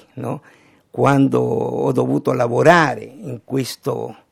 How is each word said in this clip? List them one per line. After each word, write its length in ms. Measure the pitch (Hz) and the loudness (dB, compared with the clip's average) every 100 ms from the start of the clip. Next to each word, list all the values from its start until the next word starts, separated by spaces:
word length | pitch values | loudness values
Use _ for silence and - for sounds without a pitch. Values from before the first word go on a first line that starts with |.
| _ | _
no? 280 | - 120 143 - _ _ _ _ | -10 -8 -10 -12 _ _ _ _
Quando 520 | - 127 139 135 123 | 0 4 4 4 2
ho 500 | 123 - 123 123 139 | 0 -2 -2 -2 -2
dovuto 400 | 131 127 143 - | 0 0 -2 -2
lavorare 720 | 131 120 123 135 175 147 113 | -2 0 2 4 4 2 -2
in 380 | 110 208 175 120 | -12 -16 -14 -14
questo 720 | - 135 123 - 135 123 117 - _ | -6 -6 -6 -8 -8 -6 -8 -12 _